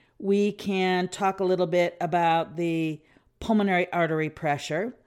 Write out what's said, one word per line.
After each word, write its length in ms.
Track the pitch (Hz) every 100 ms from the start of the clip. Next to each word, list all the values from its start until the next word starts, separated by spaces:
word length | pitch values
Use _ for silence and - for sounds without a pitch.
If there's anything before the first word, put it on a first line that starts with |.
| _ -
we 320 | 196 202 208
can 560 | 202 202 190 185 185 180
talk 320 | - 196 190
a 60 |
little 240 | 185 180 175
bit 280 | 175 175 -
about 560 | 170 175 165 165 160 156
the 440 | 170 165 160 151 _ _ _ _
pulmonary 540 | - 214 202 180 180
artery 380 | 175 160 160 156
pressure. 640 | 151 156 143 - 156 233 -